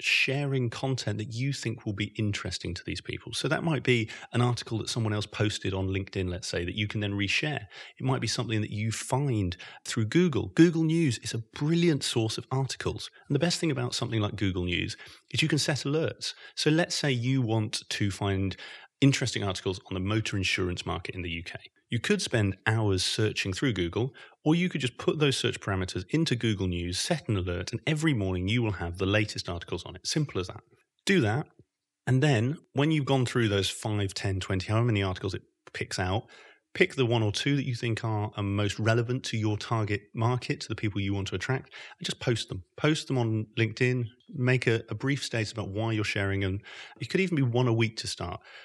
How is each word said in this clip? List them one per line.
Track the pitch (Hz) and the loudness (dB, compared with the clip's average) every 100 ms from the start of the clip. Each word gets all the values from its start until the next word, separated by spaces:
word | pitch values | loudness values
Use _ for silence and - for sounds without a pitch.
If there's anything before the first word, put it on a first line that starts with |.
sharing | - - - 135 143 135 120 | 0 2 2 0 0 0 0
content | - 135 127 - 104 | -2 -2 -2 -2 -2
that | 107 | -4
you | 113 135 | -4 -4
think | 135 117 117 117 | -2 -4 -4 -6
will | |
be | 98 104 - | -4 -4 0
interesting | 104 98 90 - 90 | -2 0 -4 -6 -6
to | 87 | -6
these | - 87 | -6 -8
people. | - 90 - | -8 -10 -8
So | 117 143 | -4 -2
that | 160 | 0
might | 165 135 | 0 0
be | 131 120 104 - - | 4 2 2 -6 -4
an | 123 | 2
article | 120 120 - 110 | 2 0 -2 -4
that | - | -2
someone | 123 107 | -2 0
else | 104 | 0
posted | 98 - 104 - 98 | -2 0 0 0 -2
on | 95 95 | -2 0
LinkedIn, | 95 95 98 90 | -2 -2 -4 -2
let's | 87 - | -4 -4
say, | 87 | -4
that | 87 | -4
you | 107 107 | -2 -2
can | 110 | -2
then | 104 | -2
reshare. | 101 98 - 151 143 - - - - | -2 0 0 -2 -4 -8 -18 -18 -6
It | |
might | 127 127 | 0 0
be | 117 | 0
something | - 113 110 | -2 0 0
that | 107 | 0
you | 104 110 | -2 -2
find | 107 - 127 143 110 92 - - - | -4 -2 0 2 2 0 -2 -12 -16
through | - - 107 | -6 -2 2
Google. | 165 180 120 92 - | 4 4 2 0 6
Google | 170 165 | 6 8
News | 160 165 156 113 | 2 4 2 0
is | - | -4
a | 113 | -6
brilliant | 110 - 147 170 170 139 | -8 -4 0 4 4 2
source | - 123 110 - | 0 0 0 -2
of | - | -4
articles. | 131 127 - - 113 - - - | -2 -2 -2 -4 -4 -10 -14 -2
And | 143 | 2
the | |
best | 170 - | 2 0
thing | 170 | 0
about | 127 123 | 0 -2
something | - 117 113 | -2 -2 0
like | 104 | 0
Google | 101 98 92 | 0 0 0
News | 90 87 92 - - - _ | 0 0 -2 -6 -16 -20 _
is | 120 | 0
you | 156 | 2
can | 151 | 2
set | - 143 | 2 -2
alerts. | 139 156 135 - - - - - | 0 0 -2 -4 -10 -10 -14 -2
So | 151 | 2
let's | 160 175 - | 4 2 0
say | 147 | 0
you | 123 123 135 | 2 2 2
want | 113 113 107 - - | 4 2 0 -4 -6
to | - 104 | -2 0
find | 90 101 95 98 - - - - - | 0 0 2 0 -2 -12 -18 -12 2
interesting | 139 131 117 107 | 4 4 0 -2
articles | 101 90 98 92 - | -2 -2 -4 -6 -6
on | |
the | 95 | -4
motor | 95 110 110 101 | 0 0 0 -2
insurance | 87 - 90 90 | 0 0 -2 -4
market | 90 87 - | -4 -6 -6
in | 92 | -8
the | 90 | -6
U | 82 | -6
K. | - - - _ - | -8 -14 -18 _ -6
You | 117 | -4
could | - 208 | 2 0
spend | - 117 101 92 - | 2 2 2 2 0
hours | 110 107 92 | 2 2 2
searching | - - 107 - 98 | 0 0 0 0 -2
through | 90 139 | 0 0
Google, | 98 85 98 131 - - _ | 0 -2 0 -2 -4 -20 _
or | 151 | 0
you | 170 180 | 2 2
could | 156 | -2
just | 127 - | -4 -2
put | - 156 | -2 2
those | 147 127 | 2 2
search | 120 - | 0 -2
parameters | - 95 92 92 - | -2 -2 -2 -4 -2
into | 151 165 123 | 0 2 2
Google | 113 98 92 | 0 2 0
News, | 87 87 90 | -2 -2 -2
set | - 165 - | -2 -2 0
an | 101 | -2
alert, | 90 87 90 | 0 -4 -4
and | 113 - | -6 -4
every | 156 160 | 0 2
morning | 120 95 90 92 | 2 0 0 0
you | 120 | 2
will | 110 | 0
have | 87 85 90 | -2 -6 -2
the | |
latest | 95 107 107 - - | 2 2 0 -4 -6
articles | 87 - 87 | -8 -6 -8
on | - 90 | -8 -10
it. | - | -4
Simple | 160 147 101 | -2 0 -2
as | 87 | -4
that. | - _ _ _ _ | -8 _ _ _ _
Do | - 190 | 2 4
that. | 107 123 - _ - _ _ _ - | 4 2 -4 _ -20 _ _ _ 2
And | 127 | 4
then | 151 113 123 156 _ | 6 4 4 0 _
when | - 151 | 0 2
you've | 156 | 2
gone | 131 135 120 | 4 4 4
through | 127 110 | 4 4
those | 101 95 | 4 2
five, | - 113 104 98 | -2 -2 0 0
ten, | - 101 95 | -2 -2 -2
twenty, | - 95 - | 0 -2 2
however | 110 120 | 2 4
many | 101 | 2
articles | 98 92 98 | 2 -2 -4
it | - - _ - | -6 -12 _ -14
picks | - - - | -8 -6 -2
out, | 90 101 - - - - _ | 0 0 -4 -20 -20 -20 _
pick | - - | 2 2
the | 135 | 4
one | 120 117 | 2 4
or | 107 | 2
two | - 143 143 | 0 0 0
that | 131 | 0
you | |
think | 117 120 107 | -4 -2 -2
are, | 113 107 107 | -2 -2 -2
are | - | -4
most | 101 101 101 - | -2 0 0 0
relevant | 110 117 117 127 | 2 2 2 -4
to | - 113 | -4 -2
your | 107 104 | 0 -2
target | - 113 104 104 - | -2 -2 0 -2 -4
market, | 117 117 127 - 143 | -2 0 0 -2 -6
to | - | -4
the | |
people | 110 107 101 | -4 -2 0
you | 98 | 0
want | 101 98 | -2 -2
to | |
attract, | - - 131 - - - - | -4 -2 -2 -2 -18 -18 -12
and | - | -8
just | - | -4
post | - 113 - | 0 -2 -2
them. | 95 - - | -10 -12 0
Post | 151 156 - | 2 2 0
them | 135 | 0
on | 113 110 110 - | 2 0 -2 -2
LinkedIn, | 113 110 127 127 117 - - | -2 2 2 2 -2 -8 -12
make | 156 127 127 - | -2 2 4 4
a, | 113 - | 2 0
a | |
brief | 107 135 139 | -4 -2 -2
statement | - 117 104 | -2 -2 -2
about | - 95 | -4 -6
why | 98 113 | -2 0
you're | 107 | 0
sharing | 101 107 98 98 | 0 0 0 0
them. | 95 101 - - - - | 0 -2 -6 -16 -16 -12
It | 123 | -2
could | 175 | 0
even | 190 160 | 2 2
be | |
one | 127 120 123 | 2 4 4
a | |
week | 113 113 - | 4 2 0
to | - | -8
start. | - 90 92 - - | -6 -6 -8 -14 -20